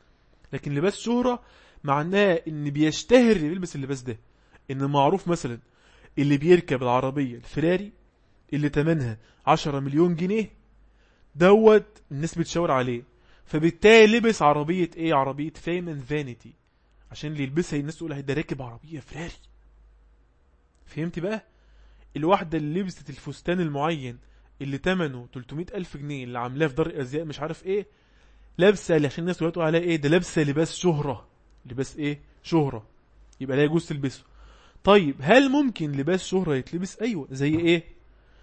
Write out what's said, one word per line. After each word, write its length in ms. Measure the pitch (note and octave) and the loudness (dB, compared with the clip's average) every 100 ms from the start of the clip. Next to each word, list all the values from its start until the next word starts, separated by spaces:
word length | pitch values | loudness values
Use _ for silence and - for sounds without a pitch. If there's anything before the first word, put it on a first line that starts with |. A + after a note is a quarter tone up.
| _ _ _ _ - | _ _ _ _ -12
لكن 220 | C3+ - | -10 -6
لباس 240 | C#3+ F3+ - | -2 -2 -4
شهرة 440 | A3 A#3+ B3 A#3+ - - _ - | -2 0 0 -2 -8 -20 _ -10
معناه 580 | C#3+ C#3 D#3 G3 G3+ E3 D#3+ | -2 -2 0 2 4 2 -2
إن 220 | D#3 D3 | -8 -4
بيشتهر 680 | C#3+ D#3 D3+ - B3+ A#3+ G3+ | 0 0 0 4 6 6 4
اللي 120 | D3+ | 0
بيلبس 280 | F#3+ F3 D3 | -4 -8 -8
اللباس 260 | C3+ C3+ | -6 -8
ده. 160 | B2 A2 _ _ _ _ - | -8 -12 _ _ _ _ -10
إن 200 | C3+ C#3 | -6 -2
معروف 380 | C#3+ C#3 F#3 E3+ | 2 2 2 -2
مثلًا 300 | E3+ C3 A#2 _ _ _ _ - - | -4 -4 -10 _ _ _ _ -12 -2
اللي 180 | C#3+ C#3+ | 2 2
بيركب 460 | D3+ F3+ - C3 | 6 6 4 -2
العربية 540 | B2+ B2 C3 C#3 C3+ A#2+ | 2 0 0 -2 -4 -6
الفراري 560 | - D3 D#3 F#3 G#3 - _ _ _ _ - | -10 -2 0 0 -4 -16 _ _ _ _ -8
اللي 160 | C#3+ D3 | -2 -2
تمنها 500 | D3 D3+ E3+ B2 G#2+ _ _ - | 0 0 0 -2 -8 _ _ 0
عشرة 340 | D#3 D#3+ C#3 | 0 0 -6
مليون 360 | C#3 C#3+ F3 E3 | -2 2 2 0
جنيه، 340 | F3+ A3 G#3+ - _ _ _ _ _ _ _ | -2 -4 -6 -10 _ _ _ _ _ _ _
دوت 520 | C#3+ F3+ G#3 A3 G#3+ G#3 - - | 2 6 8 8 6 4 -20 -12
الناس 280 | C#3 D#3+ - | -8 -6 -4
بتشاور 320 | E3 E3+ E3+ | -4 -2 0
عليه. 320 | C3+ B2+ A#2+ B2+ _ _ - - | 0 0 -4 -8 _ _ -20 -6
فبالتالي 720 | D#3 D#3+ - G#3 A3+ G#3+ A#3 | 0 0 4 8 10 8 6
لبس 240 | A3+ G#3+ | 2 2
عربية 480 | D3 D3 D3+ F#3 E3+ - | 4 2 0 -2 -4 -4
إيه؟ 180 | E3 | 0
عربية 360 | D3 C3+ C3+ D#3 | 0 0 -4 -10
fame 340 | - - F3 F3 | -10 -6 -6 -6
and 240 | D3+ B2 | -10 -6
vanity. 360 | D3 C#3 A#2 - - _ _ _ _ - | -6 -8 -12 -20 -20 _ _ _ _ -20
عشان 220 | - D3+ | -14 -10
اللي 100 | D3+ | -6
يلبسها 360 | C3+ D3 F3+ D3 | -4 -2 -2 -4
الناس 180 | C#3+ D#3+ | -6 -10
تقول: 160 | E3 | -12
"هي 100 | C#3+ | -10
ده 120 | C#3 | -6
راكب 280 | C#3 D#3+ C#3+ | -6 -6 -8
عربية 380 | B2+ A#2 D3 D#3+ | -12 -16 -18 -18
فراري". 320 | - C#3 E3+ - _ _ _ _ - _ _ _ _ _ _ _ _ _ - | -16 -14 -14 -14 _ _ _ _ -20 _ _ _ _ _ _ _ _ _ -16
فهمتي 340 | - E3 E3+ | -10 -8 -6
بقى؟ 240 | E3 A3 - _ _ _ - _ - - | -6 -8 -10 _ _ _ -20 _ -14 -4
الواحدة 420 | D#3 G3 F3 D#3+ | 2 2 0 -6
اللي 220 | D3 E3 | -4 -4
لبست 300 | G3 - - | -6 -10 -16
الفستان 500 | C#3 - C#3 - F3+ | -16 -14 -10 -4 -2
المعين 580 | E3 C#3+ D3+ E3 B2+ A#2 - - _ - | -2 -2 -2 -4 -8 -14 -20 -20 _ -12
اللي 160 | C#3+ C#3 | -8 -4
تمنه 500 | F#3 F#3 D#3+ B2+ A#2+ | -2 -2 -2 -6 -14
تلتمية 340 | C3 B2 C#3+ F3+ | -16 -12 -12 -10
ألف 220 | G3+ F3+ D3 | -10 -10 -12
جنيه، 280 | C#3+ C#3+ | -10 -10
اللي 140 | B2 B2 | -8 -8
عاملاه 280 | B2 C3 D#3 | -6 -2 -2
في 80 | |
دار 120 | C3 D#3+ | 0 -4
الأزياء 380 | E3+ B2+ D3 | -4 -6 -6
مش 160 | E3 C#3 | -8 -8
عارف 240 | D3 D#3+ | -10 -10
إيه، 220 | F3+ G3+ F#3+ _ _ _ _ _ - - | -6 -6 -6 _ _ _ _ _ -14 2
لابسة 480 | F#3 G3+ - E3 C#3+ | 4 4 2 0 0
عشان 160 | - | -2
الناس 140 | E3+ F3+ | -6 -2
تقول 160 | E3 E3+ | -4 -2
عليها 240 | D#3+ E3 | 0 0
إيه؟ 160 | F3 E3 | 0 -2
ده 120 | C#3+ | 2
لابسة 340 | E3+ F3+ - | 2 0 -2
لباس 320 | D3+ C#3+ D#3+ | 0 0 -2
شهرة. 520 | - F3+ D3+ D3 A#2 - _ _ _ - | -2 -2 0 -2 -8 -12 _ _ _ -14
لباس 300 | A#2+ C3 - | -8 -8 -4
إيه؟ 240 | D3 D3 - _ | -6 -6 -12 _
شهرة. 440 | - E3 C#3+ A#2+ - _ _ _ - - | -2 0 0 -4 -16 _ _ _ -20 -12
يبقى 160 | C3 C3 | -4 0
لا 80 | |
يجوز 220 | D3 E3 D#3+ | 2 0 -2
تلبسه. 360 | D3 C#3 - _ - - - _ - | -6 -6 -8 _ -20 -20 -20 _ -4
طيب، 320 | - G#3 D#3+ C3+ | 4 6 4 -2
هل 280 | C#3 A#3 C#4 | 4 6 6
ممكن 440 | C#4 C#4 G3 D#3 | 2 0 -2 -4
لباس 320 | C#3 C#3 F#3 | -4 -2 -2
شهرة 300 | - F#3 E3+ | -2 -4 -2
يتلبس؟ 480 | C3+ B2+ E3 F#3 - | -2 -4 -8 -8 -6
أيوة. 260 | A3+ G3 C3+ | -6 -6 -8
زي 280 | C3 C#3+ D#3 | -4 0 2
إيه؟ 260 | E3+ E3+ - - _ _ _ _ | 2 2 0 -20 _ _ _ _